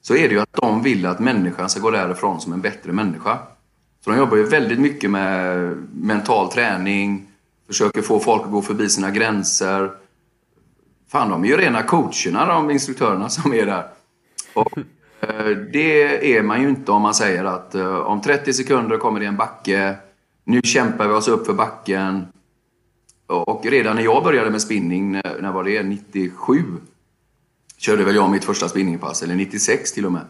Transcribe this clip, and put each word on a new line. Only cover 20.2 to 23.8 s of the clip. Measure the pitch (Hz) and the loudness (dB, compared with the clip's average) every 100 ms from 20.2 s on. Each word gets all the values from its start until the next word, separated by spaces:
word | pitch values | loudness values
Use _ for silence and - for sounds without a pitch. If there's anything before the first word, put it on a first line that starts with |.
| _ _ | _ _
nu | - 123 | 0 0
kämpar | 120 135 120 - 104 | 4 2 2 0 0
vi | |
oss | 107 107 | 2 2
upp | 113 - | 0 0
för | |
backen. | 98 - - - 95 95 95 90 _ _ _ _ _ _ _ _ _ _ | 0 -2 -4 -4 -2 -2 -4 -8 _ _ _ _ _ _ _ _ _ _
Och | 87 85 107 110 | -4 -2 -4 2
redan | 135 | 2